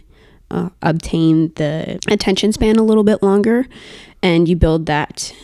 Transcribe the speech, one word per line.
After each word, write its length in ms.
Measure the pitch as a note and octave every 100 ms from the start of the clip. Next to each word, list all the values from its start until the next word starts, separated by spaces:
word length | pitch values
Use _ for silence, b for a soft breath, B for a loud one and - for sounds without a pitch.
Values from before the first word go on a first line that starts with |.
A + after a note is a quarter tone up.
| - b b b _
uh, 200 | F3 F3 -
obtain 720 | E3+ E3 - E3 D#3+ D#3+ D#3+ -
the 440 | D3+ D#3 - - -
attention 460 | G#3 - F#3+ G#3
span 240 | G#3+ A3 A3
a 60 |
little 200 | A3 A3
bit 180 | G#3 G#3
longer, 460 | G3 G3+ G#3+ A#3 C4 B B B B B
and 240 | F#3 E3+ E3+
you 80 | F3
build 300 | E3 D#3+ D#3
that 500 | D3+ D3 - - B